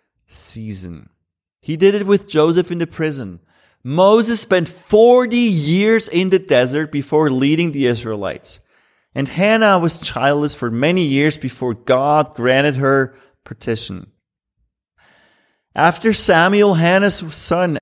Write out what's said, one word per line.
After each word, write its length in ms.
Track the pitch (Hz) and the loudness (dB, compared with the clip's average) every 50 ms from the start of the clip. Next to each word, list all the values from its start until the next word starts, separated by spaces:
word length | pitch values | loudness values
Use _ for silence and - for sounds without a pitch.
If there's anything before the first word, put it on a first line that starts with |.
| _ _ _ _ _ _ | _ _ _ _ _ _
season. 800 | - - - - - 113 110 107 104 95 92 90 85 76 - - _ _ _ _ _ _ _ _ _ _ | -14 -12 -10 -10 -10 -10 -12 -12 -12 -12 -12 -14 -16 -18 -20 -20 _ _ _ _ _ _ _ _ _ _
He 160 | _ - 156 156 | _ -8 -2 2
did 160 | 185 196 202 | 2 2 2
it 140 | 208 190 190 | 2 0 0
with 200 | 202 196 202 - | 0 0 0 -2
Joseph 440 | - 156 151 165 165 175 175 - | 0 2 2 2 2 0 0 -2
in 80 | 175 170 | -4 -6
the 80 | 170 165 | -6 -6
prison. 520 | - - 165 156 143 135 120 98 87 85 _ _ _ _ _ _ _ _ - | -6 -6 -6 -6 -6 -8 -10 -12 -14 -16 _ _ _ _ _ _ _ _ -12
Moses 580 | 123 139 165 185 196 214 226 226 220 233 - | -6 0 2 4 6 6 4 2 0 -2 -2
spent 260 | - - 190 180 165 - | -2 0 0 0 0 -4
forty 680 | - - - - - 208 226 240 247 254 247 226 226 240 | -8 -14 -4 0 4 4 6 6 6 4 4 2 0 0
years 680 | 240 226 196 160 147 147 165 190 202 220 226 226 214 - | 0 0 0 0 0 0 0 0 2 2 2 0 0 -2
in 220 | - 180 185 185 | -2 -2 0 2
the 100 | 185 185 | 0 0
desert 520 | 185 - 143 123 127 123 135 151 156 151 | 0 2 2 2 2 2 -2 -4 -6 -4
before 380 | - 143 135 - - 151 156 147 | -6 -8 -6 -2 0 0 0 0
leading 420 | 131 127 131 143 156 156 170 170 | 0 0 0 0 0 0 -2 -2
the 140 | 143 139 135 | -2 -2 -2
Israelites. 760 | 123 120 110 113 113 110 104 98 90 69 - - - - - _ _ _ _ _ _ _ _ _ _ _ | -2 -2 -2 -4 -8 -8 -6 -6 -8 -8 -10 -12 -16 -16 -16 _ _ _ _ _ _ _ _ _ _ _
And 140 | 131 139 135 | -8 -8 -6
Hannah 520 | - 160 190 208 220 220 220 208 196 180 | -4 -2 0 0 2 2 4 4 4 2
was 200 | 165 165 - - | 2 0 -4 -6
childless 560 | - - - 120 123 139 147 147 147 147 - | -8 -10 -6 -2 0 0 0 0 0 -2 -4
for 160 | - - 120 | -6 -6 -6
many 320 | 113 117 135 156 175 185 175 | -4 -2 0 0 0 0 0
years 340 | 147 135 135 143 156 151 156 | 0 0 0 0 0 -2 -4
before 360 | - 131 - - 127 123 117 | -8 -10 -10 -6 -6 -6 -6
God 600 | 117 - - 127 127 135 147 147 156 170 - - | -6 -2 0 0 2 2 2 2 0 0 -2 -6
granted 440 | - 120 123 127 135 143 147 139 131 | -4 0 0 2 2 2 0 0 0
her 380 | 139 135 139 135 135 127 131 _ _ _ _ _ _ | 0 0 2 2 0 -2 -6 _ _ _ _ _ _
petition. 640 | - - - - - 113 107 - - 95 92 98 101 _ _ _ _ _ _ _ _ _ _ _ _ _ _ _ _ _ _ _ _ _ _ _ _ _ _ _ _ _ _ _ _ _ | -20 -18 -12 -6 -6 -6 -6 -6 -10 -12 -14 -16 -18 _ _ _ _ _ _ _ _ _ _ _ _ _ _ _ _ _ _ _ _ _ _ _ _ _ _ _ _ _ _ _ _ _
After 360 | - 147 170 - - - 226 | 0 0 0 0 0 0 0
Samuel, 640 | 208 - - - 185 160 170 185 202 208 208 202 190 | 0 0 0 2 2 2 2 2 2 2 2 2 2
Hannah's 420 | 160 165 170 185 190 202 202 - - 180 160 147 | 2 2 2 2 2 2 0 0 -2 -4 -6 -8
son 420 | - - - 170 175 180 175 151 127 | -8 -4 -4 -2 -2 -2 -2 -4 -4